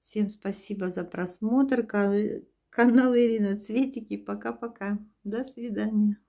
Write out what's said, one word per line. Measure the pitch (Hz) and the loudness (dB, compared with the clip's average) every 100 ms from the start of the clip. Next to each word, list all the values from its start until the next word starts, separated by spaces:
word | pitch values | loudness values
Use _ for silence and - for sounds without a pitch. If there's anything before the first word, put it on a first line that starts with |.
Всем | - 214 202 | -6 -2 -2
спасибо | - 190 196 - 202 185 | -2 -10 -10 -8 -6 -4
за | 180 | -4
просмотр. | 175 - 180 - 220 254 277 254 | -8 -6 -8 -4 0 2 4 2
Ка-, | 220 202 202 202 214 - - _ _ | 0 0 2 2 0 -4 -12 _ _
канал | - 240 240 254 240 | 4 6 6 6 4
Ирина | 240 226 202 202 | 4 2 0 -2
Цветики. | 208 226 269 240 214 208 | -2 -2 -2 -4 -10 -10
Пока-пока. | - 208 - 233 233 - 196 208 208 _ | -8 -8 -8 -8 -12 -8 -6 -6 -8 _
До | 202 220 | -8 -8
свидания. | 262 - 240 202 214 214 208 208 | -8 -10 -8 -4 -2 2 2 0